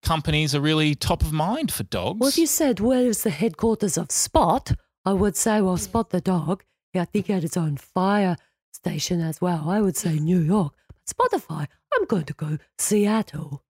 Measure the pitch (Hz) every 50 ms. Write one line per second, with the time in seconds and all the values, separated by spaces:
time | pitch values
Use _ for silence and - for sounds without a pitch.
0 | - - 165 160 147 - 156 151 156 151 131 147 143 151 156 156 156 151 151 -
1 | - - 175 170 - 160 151 156 156 180 226 311 320 - - - 107 - - 98
2 | 87 113 165 214 240 277 277 - 330 302 - - 330 277 240 180 202 240 262 254
3 | 247 247 220 - - 226 160 - 180 226 165 - - 220 220 - - 202 - 165
4 | 165 - - - - - _ 320 277 170 165 262 - - - - _ _ _ _
5 | _ 190 196 190 196 208 - - - 226 214 214 202 190 185 175 - - - 226
6 | 226 _ - 185 - 190 185 175 151 143 190 - _ _ _ _ _ _ _ 180
7 | 175 - _ 214 190 - 208 190 160 165 - 180 165 156 147 135 - _ _ 190
8 | 185 190 202 208 202 185 175 - _ _ _ _ _ _ _ - _ 175 160 147
9 | - - 185 175 165 160 156 - - 180 175 160 151 156 185 214 214 190 - -
10 | - 175 160 156 151 160 180 180 160 151 190 214 180 147 _ _ _ _ - _
11 | _ - - - 494 494 - 349 - _ 160 151 147 - _ _ _ _ - 508
12 | 403 - - 190 156 - 156 - - 151 151 151 - _ _ - - - 208 208
13 | 202 202 214 220 208 - - 143 - 143 139 143 _ _